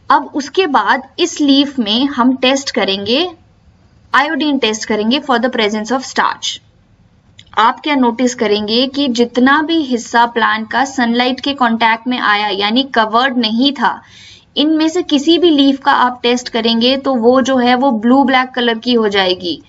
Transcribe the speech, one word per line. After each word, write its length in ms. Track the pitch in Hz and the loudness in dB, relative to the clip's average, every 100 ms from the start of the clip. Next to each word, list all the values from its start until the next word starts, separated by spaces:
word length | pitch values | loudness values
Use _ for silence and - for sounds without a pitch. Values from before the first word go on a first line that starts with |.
| - | 0
अब 220 | 294 269 302 | 0 0 -8
उसके 320 | - - 370 | -4 -2 0
बाद 400 | 254 202 247 - - | 0 0 -2 -4 -4
इस 200 | 349 - | -4 0
लीफ 380 | 285 277 285 262 | 2 4 2 -2
में 260 | 208 226 277 | -2 -2 -2
हम 300 | 269 247 262 | 0 0 2
टेस्ट 360 | 254 269 - | 0 0 -2
करेंगे, 580 | 233 190 196 202 262 359 330 _ _ _ _ _ _ _ | -4 -2 -2 -2 -2 -2 -8 _ _ _ _ _ _ _
iodine 440 | 247 294 302 302 269 | 0 0 -2 -2 0
test 280 | 220 214 - | -2 -2 -2
करेंगे 340 | 214 220 285 | -2 0 -2
for 200 | 277 233 | 0 0
the 140 | 247 | 0
presence 380 | 247 208 220 220 | -2 -2 -2 -4
of 120 | 262 - | -6 -4
starch। 520 | - 170 - - - _ _ _ _ _ _ _ _ _ 202 | -2 -2 -4 -8 -12 _ _ _ _ _ _ _ _ _ 0
आप 220 | 226 254 | 0 0
क्या 160 | 302 277 | -2 0
notice 400 | 240 226 247 - | 0 0 -2 -2
करेंगे 500 | 208 208 208 233 269 | -2 0 0 0 0
कि 200 | 269 285 | -2 -2
जितना 540 | 233 233 247 254 294 | 0 0 2 2 2
भी 200 | 311 330 | 0 -2
हिस्सा 420 | 262 233 - 233 233 | -2 -4 -2 0 0
plant 440 | 233 214 214 220 | 0 0 -2 -4
का 140 | 233 269 | -2 -2
sunlight 540 | - 233 233 254 254 | -2 0 0 -2 -2
के 140 | 285 | -4
contact 540 | 277 233 226 226 226 247 | 0 0 2 0 0 -4
में 120 | 247 | -2
आया 300 | 208 208 214 | 0 0 0
यानी 340 | 196 208 247 | -2 0 0
covered 540 | 269 233 214 226 262 247 | 0 0 2 2 0 0
नहीं 360 | 220 226 277 | -2 0 0
था, 280 | 269 214 - - - - - _ - | 0 -2 -4 -12 -20 -20 -20 _ -2
इनमें 300 | 302 311 320 | 0 2 0
से 120 | 349 | -2
किसी 340 | - 294 330 330 | 0 0 2 2
भी 120 | 349 | 4
लीफ 300 | 285 277 269 | 4 2 2
का 120 | 277 | 0
आप 280 | 226 247 247 | 2 0 0
test 260 | 240 247 - | -2 -2 -2
करेंगे 460 | 240 226 226 247 269 | -4 0 0 0 0
तो 160 | 269 254 | -2 2
वो 240 | 226 262 | 4 4
जो 160 | 254 262 | 2 2
है 160 | 247 247 | 2 2
वो 140 | 277 | 2
blue 320 | 220 233 269 | 2 2 4
black 260 | 269 254 254 | 4 0 0
color 280 | 254 240 226 | -2 -2 -2
की 160 | 247 | 0
हो 140 | 233 214 | 0 2
जाएगी, 540 | 202 - 180 175 143 | 2 0 -2 -6 -10